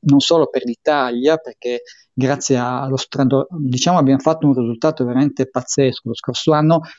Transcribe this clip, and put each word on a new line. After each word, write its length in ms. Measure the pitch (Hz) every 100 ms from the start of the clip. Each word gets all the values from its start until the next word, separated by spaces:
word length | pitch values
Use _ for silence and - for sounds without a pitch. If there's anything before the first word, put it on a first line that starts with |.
non 160 | - 139
solo 300 | - 170 143
per 160 | 135
l'Italia, 720 | 120 120 - 147 127 120 135 160
perché 460 | 143 113 123 120 - - _
grazie 440 | - 131 143 - 127
allo 400 | 123 127 135 135
strado-, 500 | - - 131 135 -
diciamo, 480 | 170 139 127 170 180
abbiamo 200 | 135 135
fatto 280 | 156 160 147
un 80 |
risultato 500 | 127 117 117 156 160
veramente 440 | 123 123 143 - 131
pazzesco 600 | 127 - - 135 - -
lo 60 |
scorso 380 | 113 - 123 -
anno, 280 | 151 156 165 160